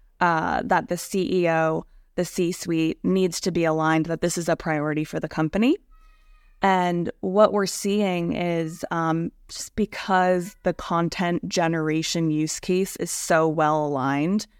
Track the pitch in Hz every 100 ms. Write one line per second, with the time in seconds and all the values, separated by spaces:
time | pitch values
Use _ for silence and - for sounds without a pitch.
0 | _ _ 175 160 170 - - 180 160 175
1 | - 196 185 180 170 165 160 160 - -
2 | _ - 175 - 175 180 175 165 160 -
3 | - 190 185 - 190 170 165 156 156 160
4 | 156 165 175 180 170 160 175 151 151 151
5 | 156 160 156 - 160 196 247 381 - -
6 | - _ _ - _ _ 196 185 180 175
7 | 170 - 190 190 214 202 190 - 202 208
8 | 202 180 170 - 175 170 160 170 - 170
9 | 165 165 170 - - - - - 208 -
10 | - 190 185 180 180 - 185 170 - 170
11 | 170 - 175 175 180 185 165 165 156 156
12 | 160 170 165 151 156 - - 185 190 -
13 | 170 - - 165 160 156 151 156 147 139
14 | 131 143 160 208 -